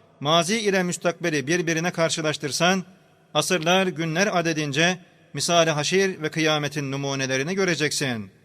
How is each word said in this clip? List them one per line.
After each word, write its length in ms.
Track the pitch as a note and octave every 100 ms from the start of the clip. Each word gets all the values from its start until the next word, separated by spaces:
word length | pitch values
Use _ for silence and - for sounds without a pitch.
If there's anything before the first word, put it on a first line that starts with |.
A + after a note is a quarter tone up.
| _ -
mazi 400 | C#3 E3 E3 A3+
ile 240 | G#3 F#3+
müstakbeli 640 | F3+ E3 F3 E3+ E3+ D3+ C3
birbirine 440 | F3+ E3 D#3+ F3
karşılaştırsan, 920 | E3+ E3 - D#3 D3 D3 - E3+ F#3+ - - _ _ _
asırlar, 540 | D3+ D3+ F3+ D#3+ F#3 F#3
günler 520 | D3+ E3 D#3+ G3+ F3+
adedince 600 | E3 D3+ D3 C3+ F3 F3+ - _ _
misal-i 360 | C#3+ D#3 E3+ D#3+
haşir 520 | D3+ C#3+ F#3 G3 F3
ve 80 | D3+
kıyametin 600 | D#3+ D#3 D3+ D3 D3+ C#3
numunelerini 640 | C#3 C#3 C3+ C3+ C3 D3 F#3+
göreceksin. 760 | F#3 D3+ D3 - C#3 A2+ G2 -